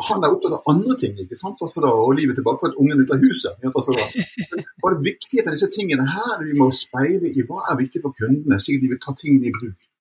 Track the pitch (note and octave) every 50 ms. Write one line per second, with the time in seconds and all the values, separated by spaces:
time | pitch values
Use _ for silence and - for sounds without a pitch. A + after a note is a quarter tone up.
0 | - - G#3+ F#3+ E3 D3 F#3 - - E3+ D#3+ - - D3+ D3+ F3 G#3+ B3+ B3+ -
1 | - G#2 G2+ G2+ F#2 - - - - G3 G#3 - F3 D#3 - E3 D3 C3 A2+ A2
2 | A2 C3 C3+ D3 D#3 C3+ B2 C3+ C3 A2+ B2+ - F3 E3+ - - C#3 D3 D3+ C#3
3 | C3 C#3 C#3+ C3 C3+ C3 - - - F#2 - - C3 C3 C3 - - C3+ B2 A#2
4 | G#2 - - B3 F3 - - B3 F3 - - - - - - - - F#3 F#3 D#3
5 | C#3 G3 G3+ _ - - - A#3 - E3+ D3+ C#3+ G3 G3 - G#3+ G3+ F3 D3 C3
6 | C3+ C#3 E3+ G3+ A#3 B3 A3 F3 D#3 D3+ C#3+ C#3+ C3 C3 C3 - - - - B2+
7 | C#3 D#3+ F#3 F#3+ F3 D3+ - C#3 A#2 A#2+ E3 E3+ - - - B2 C3 C3 - E3+
8 | - D3 - - A2 A#2+ C#3 D3 D3+ D3 - G2+ - - C#3+ C3+ B2+ B2+ B2 B2
9 | - - C3+ - - D3+ C#3+ C3+ B2 A#2 A2 G#2 A#2+ A2 G2 _ _ _ _ _